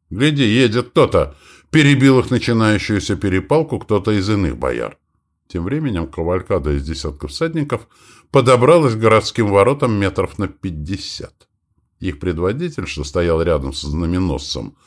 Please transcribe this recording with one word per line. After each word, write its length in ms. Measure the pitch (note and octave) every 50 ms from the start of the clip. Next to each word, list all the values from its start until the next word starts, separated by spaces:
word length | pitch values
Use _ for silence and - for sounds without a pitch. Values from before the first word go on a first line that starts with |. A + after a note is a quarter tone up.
| _ -
"Гляди, 340 | - G2+ C3+ D#3 D3+ C#3+ C3
едет 460 | G#2+ G#2+ B2+ B2+ A2+ G#2+ B2 A#2+ -
кто-то!" 460 | - - C3+ - - F2 C#2 - - - _ - - - _ _
Перебил 480 | - D#3+ D3 C#3+ C#3 B2 C3+ C3+ C3+ B2+
их 120 | A2 -
начинающуюся 840 | B2 A2+ - - A#2 A2 A2 G#2+ G#2+ G2+ - - G#2+ G2 - - G2+
перепалку 640 | - - G2 F#2 F#2+ F2+ - C#3+ D#3+ D#3+ D3+ - F#2
кто-то 320 | - - A2 G2+ - A2
из 180 | G#2+ G#2 F#2 G#2
иных 300 | G#2+ G2+ F#2+ D2+ A#1+ A#1
бояр. 400 | C2 C2 B1 A#1+ A1+ G#1 - _ _ _ _ _ _ _ _ _ _
Тем 180 | _ - F2 E2+
временем 440 | F#2+ C#3 D#3 D#3 C3+ G#2 E2+ E2 -
кавалькада 640 | - - E2 E2+ F2+ F#2 - - G2+ F2 C#2 D2+ D2
из 120 | C#2+ C2+
десятка 420 | D2+ E2 - - D#2 C#2+ - -
всадников 600 | - - - D#3+ E3 D#3+ D#3+ C#3+ C#3+ B2+ - - _ _ _ _ - - - _ _
подобралась 640 | - C#3 B2 B2+ B2+ B2 B2 C#3 E3+ E3+ D#3 B2+ A2
к 40 | A2
городским 500 | A2+ A2 A2 G#2+ G#2 - - - A2 G2+
воротам 460 | G2 G2+ G2 A#2+ C#3+ C#3+ C#3 A#2+ G#2+
метров 440 | G2+ G2 F#2+ F2+ - F#2 - - -
на 80 | G2+ F2+
пятьдесят. 1000 | - _ - G2 E2 D2+ D2 D#2+ G2 F#2+ - - - - - - _ _ _ _ _ _ _ _ _ _ _ _ _ _
Их 200 | - F#2 D2+ -
предводитель, 680 | - F2+ E2+ D#2+ F2 F#2+ A2+ C#3+ F3 F3 - - -
что 180 | - - - C#2+
стоял 380 | - - F2+ E2+ E2+ E2 D#2+ E2
рядом 300 | E2+ D#2+ D2 C2+ C2+ C2+
со 160 | - - D2
знаменосцем, 880 | D2 E2 E2+ E2 F2 F2+ F#2 F2 C2+ C2 - - - C2 A1 G#1 - _ _